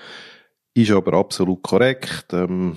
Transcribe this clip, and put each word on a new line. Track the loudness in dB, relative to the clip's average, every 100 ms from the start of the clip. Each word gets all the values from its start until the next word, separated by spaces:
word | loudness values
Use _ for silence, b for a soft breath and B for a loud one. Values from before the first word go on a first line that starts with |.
| B B B B B B _
Ist | 2 4
aber | 4 2
absolut | 0 0 -2 -2 -2
korrekt. | 0 2 2 0 -8 -12 -6
Ähm, | -4 -2 -2 -4